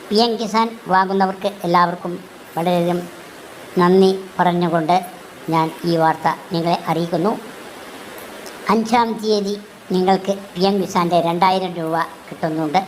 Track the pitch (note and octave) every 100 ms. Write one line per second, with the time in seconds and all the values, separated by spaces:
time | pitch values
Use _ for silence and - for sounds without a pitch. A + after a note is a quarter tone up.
0 | - G#3 A#3 G#3+ G#3+ A3 A3+ A3+ E3+ F#3
1 | F#3+ G3 F#3+ F#3+ G3+ G3 F3 F3 F3 F3
2 | F3+ F3+ - - - - F3 F3 E3+ F3
3 | F3 - - - - - - - F3 F#3
4 | F#3+ F#3+ - - F3 F3 F3 E3 D#3 F3+
5 | F#3 - - - - D#3+ D#3+ - F3 E3
6 | D#3+ D#3 E3+ - - E3+ E3 F3 - D#3+
7 | E3+ E3+ F#3 A#3+ - - - - - -
8 | - - - - - - - G#3+ A3 A#3+
9 | A3+ A3 G#3+ G#3 G3 G#3 - - - F#3
10 | F#3 F#3+ F#3+ G3 - F3 F#3+ G3+ F3+ F#3+
11 | E3+ F3 E3 E3+ F#3+ F#3+ F3+ D3+ D#3+ D#3+
12 | - - - - E3 D#3 D#3 E3